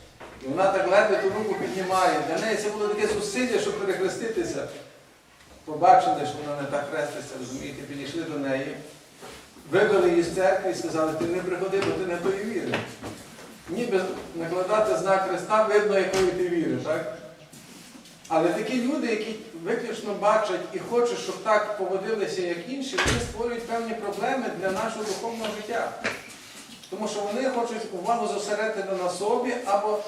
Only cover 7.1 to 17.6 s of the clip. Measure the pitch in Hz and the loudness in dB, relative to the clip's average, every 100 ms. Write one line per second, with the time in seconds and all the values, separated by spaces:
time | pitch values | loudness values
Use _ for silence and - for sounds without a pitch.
7.1 | - - 131 123 139 147 135 139 139 135 | -6 -8 -10 -8 -8 -10 -10 -10 -10 -6
8.1 | 165 156 147 135 135 143 - - - - | -6 -4 -4 -2 -2 -4 -8 -14 -20 -20
9.1 | - - - - - - 196 214 196 175 | -18 -16 -16 -18 -20 0 4 6 6 6
10.1 | 170 - 185 185 - 185 165 165 160 156 | 6 4 4 4 4 0 -2 -2 0 0
11.1 | 156 170 180 180 175 190 196 - 190 180 | 0 0 -2 -2 -2 0 0 0 0 -2
12.1 | 175 190 196 220 185 131 113 - - 107 | -2 0 -2 -2 -4 -2 -4 -6 -12 -14
13.1 | - - - - - - 202 214 190 185 | -14 -16 -18 -18 -16 -8 -4 0 0 0
14.1 | - - 165 165 180 190 214 214 - 190 | -4 -8 -6 -4 -2 2 4 4 4 4
15.1 | 190 190 175 - 220 196 208 202 196 180 | 4 2 -2 2 4 6 6 6 4 4
16.1 | 190 180 165 175 170 135 127 151 160 - | 4 4 2 0 0 0 0 0 -2 -4
17.1 | - - - - - | -8 -14 -18 -20 -20